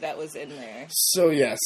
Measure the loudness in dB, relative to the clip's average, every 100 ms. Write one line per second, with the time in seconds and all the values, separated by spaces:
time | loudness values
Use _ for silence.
0 | -8 -8 -10 -12 -12 -14 -14 -14 -6 -2
1 | 2 4 6 6 2 0